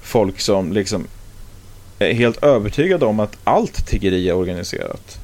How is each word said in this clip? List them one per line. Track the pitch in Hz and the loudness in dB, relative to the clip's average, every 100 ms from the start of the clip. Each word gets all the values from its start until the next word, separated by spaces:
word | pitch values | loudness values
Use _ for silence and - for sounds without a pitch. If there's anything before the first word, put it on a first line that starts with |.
folk | - 117 98 95 | 2 2 2 -2
som | - 98 90 | 0 0 2
liksom | 101 95 101 - - - - - - - - - - | -2 -2 -4 -6 -14 -18 -18 -18 -18 -20 -20 -20 -2
är | 92 | 0
helt | 117 117 113 | 4 2 4
övertygade | 147 127 101 - 170 175 | 4 4 2 0 2 2
om | 120 107 | 2 2
att | 104 - | -2 -2
allt | - 180 233 - - | 2 2 2 -2 -2
tiggeri | - 98 92 90 | 0 2 2 2
är | |
organiserat. | 90 90 90 87 - 50 50 - - | 0 -2 -4 -6 -8 -8 -10 -14 -18